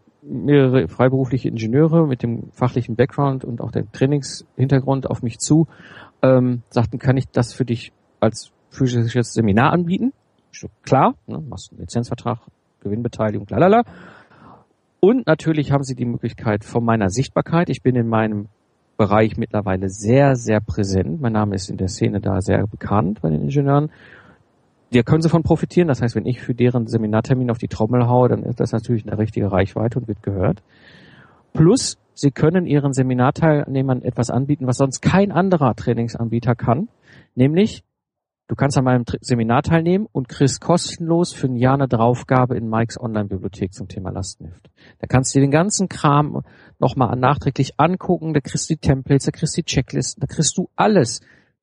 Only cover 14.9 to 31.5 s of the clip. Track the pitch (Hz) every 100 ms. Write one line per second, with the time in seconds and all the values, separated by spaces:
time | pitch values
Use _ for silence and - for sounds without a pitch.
14.9 | - 185 254 190 156 156 156 131 139 135
15.9 | 127 120 120 117 - 113 104 - 120 117
16.9 | 113 95 104 135 - - 165 180 131 131
17.9 | 127 117 113 110 104 104 _ _ _ _
18.9 | - 101 107 110 107 113 107 101 95 95
19.9 | 98 104 131 143 127 117 107 104 - 98
20.9 | 95 78 165 123 110 104 92 - 90 92
21.9 | - 113 104 98 95 98 101 104 - -
22.9 | 104 170 214 160 151 147 139 139 143 151
23.9 | - - - - _ _ _ _ _ -
24.9 | 120 113 160 160 170 156 160 165 - 170
25.9 | 131 120 110 110 123 - 120 123 120 113
26.9 | 117 107 110 - 127 123 117 - - 110
27.9 | 123 120 123 123 110 - 120 110 113 107
28.9 | 117 - 104 110 - 101 95 95 117 113
29.9 | 123 120 101 - 98 107 190 _ _ -
30.9 | - - - - _ _